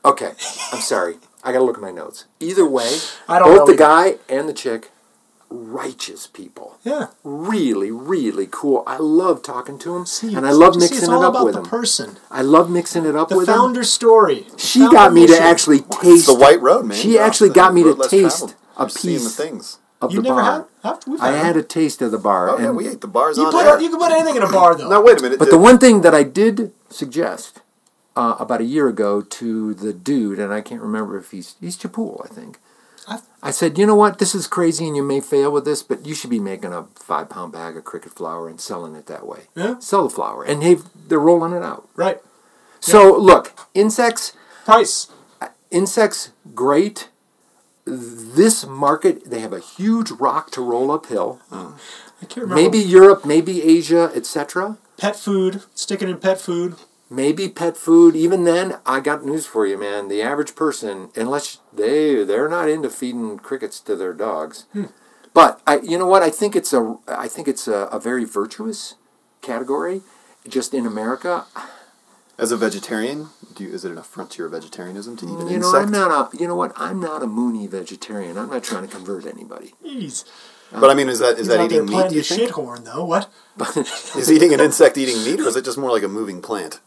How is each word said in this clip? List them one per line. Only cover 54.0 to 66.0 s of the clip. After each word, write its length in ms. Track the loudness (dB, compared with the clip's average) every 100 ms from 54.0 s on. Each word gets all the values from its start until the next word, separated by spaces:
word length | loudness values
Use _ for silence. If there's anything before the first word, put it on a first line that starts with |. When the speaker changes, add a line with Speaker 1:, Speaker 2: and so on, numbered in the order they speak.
| 0 -4
Speaker 1:
et 100 | -8
cetera. 520 | -8 -8 -8 -8 -10 _ _
Speaker 2:
Pet 180 | -8 -6
food, 460 | -4 -2 -2 -6 _ -16
sticking 320 | -10 -8 -8
in 100 | -4
pet 200 | -4 -4
food. 360 | -4 -6 -6 -10 _ _ _
Speaker 1:
Maybe 400 | -4 -4 -4 -6
pet 260 | -6 -6 -6
food. 400 | 2 6 6 4
Even 300 | 0 0 0
then, 320 | 0 -4 -8 -6
I 140 | -4
got 240 | -4 -6 -6
news 200 | -8 -6
for 220 | -4 -4
you, 100 | -4
man. 300 | -8 -10 -8
The 140 | -6
average 340 | -4 -6 -8 -6
person, 540 | -6 -6 -10 -12 -14 -10
unless 440 | -6 -6 -10 -18 _
they, 500 | -6 -2 0 0 0
they're 240 | -2 -2 -2
not 200 | -4 -4
into 200 | -4 -6
feeding 480 | -8 -10 -8 -10 -12
crickets 420 | -12 -12 -12 -14
to 140 | -10 -8
their 180 | -8
dogs. 520 | -8 -8 -8 -10 -16 _
Speaker 2:
Hmm. 140 | -14 -14 _ _ _ _
Speaker 1:
But 280 | 4 4 2 -2
I, 120 | -2
you 180 | -2
know 80 | -4